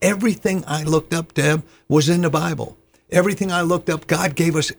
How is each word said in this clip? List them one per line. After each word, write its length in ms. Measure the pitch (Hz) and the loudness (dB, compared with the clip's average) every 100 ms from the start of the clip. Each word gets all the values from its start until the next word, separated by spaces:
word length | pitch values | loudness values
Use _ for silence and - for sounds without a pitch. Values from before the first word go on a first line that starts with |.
everything 600 | 185 196 226 190 202 190 - | 0 2 0 0 -2 -2 -4
I 180 | 151 | -6
looked 300 | 151 156 - | 0 0 0
up, 200 | 165 165 | -6 -4
Deb, 320 | - 147 156 - _ - | -2 0 0 -4 _ 0
was 180 | 147 147 | 2 4
in 140 | 175 | 2
the 80 | 170 | 2
Bible. 480 | 151 170 156 - - _ _ - | 0 -2 -6 -8 -12 _ _ -2
Everything 400 | 175 185 196 190 | 2 2 0 -2
I 100 | 175 | 0
looked 260 | 170 175 175 | 0 0 -2
up, 200 | 160 - | -4 -2
God 260 | 160 185 | 0 0
gave 220 | 139 170 156 | 0 0 0
us 160 | 139 | -2